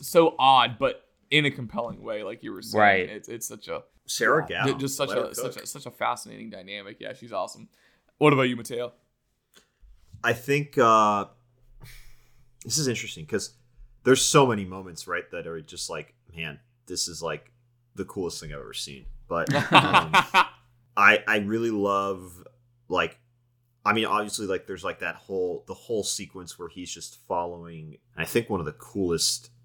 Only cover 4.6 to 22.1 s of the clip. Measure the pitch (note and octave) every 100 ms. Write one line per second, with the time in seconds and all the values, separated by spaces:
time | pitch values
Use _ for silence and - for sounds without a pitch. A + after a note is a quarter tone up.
4.6 | A#2+ C3 C3+ - C#3 - A#2 - C3 C3+
5.6 | - D3 C3+ - A#2 A#2+ A#2 G#2+ A2+ G2+
6.6 | F#2 G2+ G2 A#2 A2 - A#2 G2+ G2 -
7.6 | A2+ _ _ _ _ _ D3+ C#3 B2+ A#2+
8.6 | A2 A#2+ B2 - _ _ _ _ _ _
9.6 | _ _ - - _ - A#2 A2+ - C#3+
10.6 | D3 - A#2 A2 G#2 G#2 G2 _ _ _
11.6 | _ - - - - - _ _ _ _
12.6 | A2 C#3+ C#3 A2+ A2+ - D#2 G#2 - _
13.6 | _ _ - _ B2+ C3 - D3+ C3 G#2+
14.6 | F#2 F#2+ F#2 E2 - F2 F2 F2 E2 E2
15.6 | D2+ F2 - D#2+ D2+ _ _ E2+ D#2+ C#2+
16.6 | _ _ _ F2+ - D#2+ E2 D2+ - _
17.6 | _ _ _ - F#2+ G2+ E2+ - D#2 C#2+
18.6 | A1+ - - C#2 - - - E2+ D#2+ C#3+
19.6 | - - D3+ F#3 D#3+ F#3 - F#3+ E3+ -
20.6 | _ _ _ - G2+ G#2 - G#2+ G2+ A2+
21.6 | A#2 G#2+ G2 G2 G2